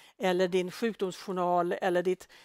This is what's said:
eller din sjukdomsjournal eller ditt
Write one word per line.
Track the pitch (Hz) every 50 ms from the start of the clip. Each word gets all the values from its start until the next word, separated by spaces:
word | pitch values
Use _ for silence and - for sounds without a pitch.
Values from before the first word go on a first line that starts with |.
| - - _
eller | - 220 185 180 180 185
din | 180 185 185 180 180
sjukdomsjournal | - - 233 226 196 - 202 185 - - - 202 185 185 175 175 180 175 175 175 175 -
eller | 202 185 175 180 175
ditt | 185 180 - - - - -